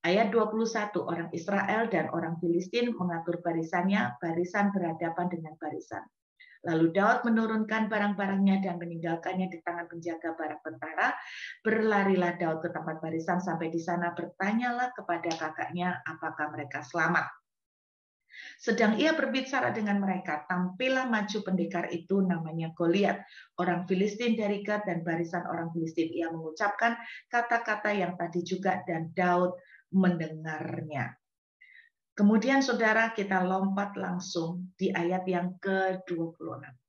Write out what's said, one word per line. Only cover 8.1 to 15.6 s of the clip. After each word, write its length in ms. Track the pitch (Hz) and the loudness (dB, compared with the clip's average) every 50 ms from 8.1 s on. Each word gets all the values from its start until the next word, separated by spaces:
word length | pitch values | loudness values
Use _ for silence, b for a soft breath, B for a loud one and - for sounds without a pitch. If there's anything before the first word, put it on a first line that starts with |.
| 202 180 196 190 196 196 196 196 190 190 190 190 | 0 0 0 0 2 4 4 6 4 4 2 -2
dan 80 | 175 | -4
meninggalkannya 720 | 170 170 170 170 165 160 170 165 165 - 175 185 185 185 180 | -4 -6 -6 -6 -4 -2 -2 -2 -2 -2 -4 -2 0 -2 -2
di 160 | 180 165 _ | -4 -6 _
tangan 240 | 175 170 170 170 170 | -6 -6 -6 -8 -8
penjaga 480 | 170 170 165 170 165 160 165 165 165 | -10 -8 -6 -6 -6 -4 -6 -8 -6
barang 240 | - 160 151 151 151 | -4 -6 -6 -6 -6
tentara. 480 | _ 160 160 - 160 160 160 - 214 262 - B B B B B B B B B _ | _ -12 -10 -8 -10 -6 -2 2 2 2 0 B B B B B B B B B _
Berlarilah 720 | 220 220 220 220 220 208 202 196 196 190 185 180 175 170 | 2 2 4 4 4 4 4 6 6 6 4 4 2 2
Daud 240 | 170 180 160 160 160 | 0 0 0 0 0
ke 80 | - 170 | -2 -4
tempat 320 | 170 - 165 160 160 160 | -6 -4 -6 -6 -6 -6
barisan, 400 | 160 165 160 160 165 185 175 180 | -6 -4 -4 -4 0 0 0 0
sampai 320 | - 185 165 165 170 160 | 0 -2 -2 -2 -2 -2
di 80 | 170 170 | -2 -4
sana 320 | 165 - 175 170 175 175 | -2 -2 -2 0 0 -2
bertanyalah 800 | 175 - 165 - - _ 190 202 214 233 247 247 240 240 254 247 | -4 -6 -8 -10 -6 _ -2 0 2 2 0 0 0 0 -2 -4
kepada 400 | - - - - 170 170 165 170 165 - | -4 -8 -4 -4 -4 -2 0 -2 -2 -2
kakaknya 560 | 160 156 156 - | -4 -6 -4 -6